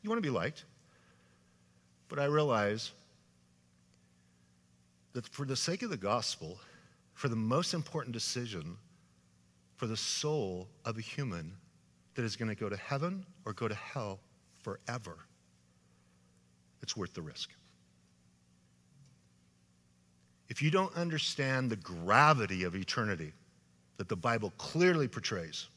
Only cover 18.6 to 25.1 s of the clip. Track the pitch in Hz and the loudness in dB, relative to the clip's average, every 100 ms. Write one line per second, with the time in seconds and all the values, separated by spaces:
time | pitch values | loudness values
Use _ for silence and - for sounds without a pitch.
18.6 | _ _ _ - - - _ _ _ _ | _ _ _ -20 -20 -20 _ _ _ _
19.6 | _ _ _ _ _ _ _ _ _ 117 | _ _ _ _ _ _ _ _ _ 2
20.6 | 151 185 190 170 170 156 - - 135 131 | 4 6 2 0 0 0 -2 0 2 4
21.6 | 131 107 85 87 85 113 147 143 101 95 | 2 -2 -4 -4 6 8 10 8 2 0
22.6 | 90 90 92 - 107 92 78 - - _ | 0 -2 -2 -2 0 -2 -6 -12 -20 _
23.6 | _ _ _ - 95 98 117 113 104 - | _ _ _ -10 -4 -2 0 0 -2 -6
24.6 | - 160 180 170 131 | -4 6 6 6 2